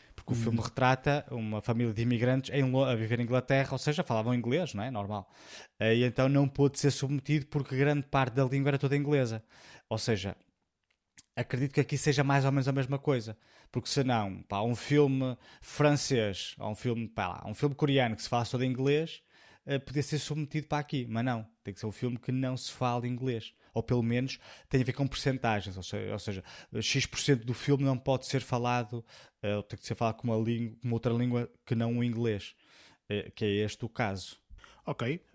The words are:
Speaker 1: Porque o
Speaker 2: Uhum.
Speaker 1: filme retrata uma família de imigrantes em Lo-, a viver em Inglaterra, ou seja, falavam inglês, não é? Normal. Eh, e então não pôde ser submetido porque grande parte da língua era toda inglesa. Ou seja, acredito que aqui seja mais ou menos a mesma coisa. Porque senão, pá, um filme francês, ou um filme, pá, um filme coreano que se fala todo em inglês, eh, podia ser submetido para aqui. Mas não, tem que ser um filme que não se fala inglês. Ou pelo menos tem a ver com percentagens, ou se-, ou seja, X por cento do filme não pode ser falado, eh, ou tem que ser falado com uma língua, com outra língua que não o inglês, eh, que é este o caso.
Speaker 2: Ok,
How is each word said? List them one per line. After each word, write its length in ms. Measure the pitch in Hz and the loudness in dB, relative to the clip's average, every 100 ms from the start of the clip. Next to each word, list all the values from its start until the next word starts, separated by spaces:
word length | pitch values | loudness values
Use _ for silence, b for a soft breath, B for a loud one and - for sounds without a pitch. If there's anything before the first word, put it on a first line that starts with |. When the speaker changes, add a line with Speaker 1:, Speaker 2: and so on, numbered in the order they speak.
| b | b
Speaker 1:
Porque 200 | - - | -14 -4
o 20 | 120 | -2
Speaker 2:
Uhum. 80 | |
Speaker 1:
filme 160 | 113 113 | 0 0
retrata 640 | - - 127 131 143 143 - | 0 2 4 4 2 0 -2
uma 300 | 123 107 107 | -6 -4 -2
família 320 | - 117 120 | 0 0 0
de 80 | 107 | 0
imigrantes 500 | 117 117 123 135 131 | 0 2 2 2 0
em 160 | 143 131 | 0 2
Lo-, 140 | 131 | 2
a 100 | 131 113 | 2 0
viver 240 | 110 120 | 0 0
em 40 | |
Inglaterra, 460 | 120 127 - 135 - | 0 0 2 2 0
ou 60 | 131 | -2
seja, 240 | 147 147 | -2 -2
falavam 320 | - 110 113 123 | 0 0 2 0
inglês, 380 | 117 151 170 101 | 2 0 0 -4
não 80 | |
é? 80 | 123 | -6
Normal. 360 | 110 101 104 - B B B B - | -4 -4 -6 -8 B B B B 0
Eh, 160 | 110 117 | 4 4
e 80 | |
então 260 | 123 123 135 | 4 4 4
não 180 | 139 139 | 6 4
pôde 300 | - 139 - | 4 2 4
ser 140 | 143 | 2
submetido 560 | - 135 143 - 151 135 | 2 0 -2 0 -2 0
porque 280 | 147 131 131 | -4 -2 2
grande 280 | 143 147 - | 2 2 0
parte 280 | 139 123 123 | 0 2 2
da 80 | 131 | 2
língua 240 | 139 139 | 2 0
era 80 | 139 | 0
toda 180 | 139 143 | 2 0
inglesa. 460 | 147 143 120 110 B B B B - | 2 2 2 -2 B B B B -6
Ou 80 | 110 | -2
seja, 380 | - 104 98 - _ _ _ _ _ _ _ - - - | 0 0 -2 -8 _ _ _ _ _ _ _ -20 -10 -8
acredito 380 | - 123 139 | -4 -2 0
que 60 | 151 | 0
aqui 180 | 131 139 | 0 0
seja 260 | 151 139 | 2 2
mais 200 | 139 139 135 | 4 4 4
ou 60 | |
menos 160 | 139 131 | 2 2
a 40 | |
mesma 280 | 135 127 139 | 0 0 -2
coisa. 380 | - 127 110 104 b b b | 0 0 -2 -10 b b b
Porque 160 | 123 - | -6 -2
senão, 520 | 143 131 117 101 92 | 0 2 2 0 -6
pá, 180 | - 101 | -6 -2
um 140 | 113 117 | 0 -2
filme 640 | - 147 143 131 131 120 B B | 2 4 6 4 -2 -6 B B
francês, 960 | - - 147 143 - 127 107 95 - - | -8 2 4 4 2 2 0 -2 -8 -8
ou 120 | 104 | -8
um 40 | 104 | -4
filme, 320 | 123 117 113 | -2 -2 -4
pá, 360 | - 92 78 107 | -4 -4 -4 -8
um 60 | |
filme 220 | 110 147 139 | -2 -2 0
coreano 400 | 147 135 120 107 | 2 4 2 0
que 80 | |
se 60 | - | -2
fala 160 | 120 113 | -2 0
todo 180 | 123 | 0
em 60 | 127 | 0
inglês, 520 | 123 135 147 165 - b b b b - | 0 2 2 0 -8 b b b b -6
eh, 140 | 139 | -4
podia 240 | - 139 | -2 -4
ser 160 | 139 147 | -2 -2
submetido 480 | - 151 143 156 143 | -2 -4 -4 -6 -4
para 120 | 147 | -4
aqui. 260 | 143 143 117 | -2 -4 -2
Mas 140 | 113 | -2
não, 220 | 127 117 107 _ | -2 -2 -6 _
tem 100 | - | -12
que 60 | 95 | -8
ser 60 | 110 | -8
um 60 | |
filme 260 | - 123 120 | -4 -4 -4
que 140 | - | -2
não 260 | 127 131 127 | -2 -2 -4
se 140 | - | -8
fala 360 | - 127 120 123 | -4 -2 0 -2
inglês. 460 | 123 131 113 - b b | -2 -2 -4 -6 b b
Ou 100 | 117 | -4
pelo 180 | - 123 | 0 2
menos 360 | 117 120 131 - B B B | 2 2 0 -6 B B B
tem 140 | 135 | 0
a 20 | |
ver 100 | 123 | 2
com 140 | - 139 | 0 -2
percentagens, 680 | - 143 131 113 104 98 92 | 0 -2 0 0 0 -2 -8
ou 60 | |
se-, 260 | - 101 101 | -8 -6 -6
ou 80 | 104 | -6
seja, 240 | - 95 B B B 113 | -6 -8 B B B -4
X 240 | - 135 - | 0 0 0
por 140 | - | 0
cento 260 | - 127 117 | 2 2 2
do 80 | |
filme 300 | 117 - 139 | -4 2 2
não 140 | 139 131 | 2 0
pode 280 | - 131 - | 0 0 0
ser 160 | 135 | -4
falado, 640 | - 120 120 123 110 120 B B B _ | 0 0 2 0 -2 -8 B B B _
eh, 120 | 104 104 | -2 -2
ou 80 | |
tem 140 | - - | -4 -10
que 60 | - | -8
ser 100 | 113 | -2
falado 200 | 113 110 | -2 0
com 120 | 117 | -2
uma 100 | 110 | 0
língua, 320 | 110 113 117 113 | 0 -2 -4 -6
com 100 | 120 | -4
outra 220 | 113 120 | -2 0
língua 360 | 117 123 120 120 _ - | 0 0 0 -2 _ -4
que 100 | 117 | 0
não 240 | 113 120 | 0 0
o 40 | |
inglês, 520 | 120 113 117 101 - - b b b b - | 0 0 0 -2 -6 -16 b b b b -6
eh, 240 | 104 - | -6 -6
que 120 | - 107 | -2 0
é 40 | 101 | 2
este 220 | 107 - 117 | 0 -4 -8
o 40 | |
caso. 480 | - 107 98 - - _ - B B - | -4 -4 -4 -8 -16 _ -20 B B -10
Speaker 2:
Ok, 360 | - 120 170 - | -4 -4 -4 -8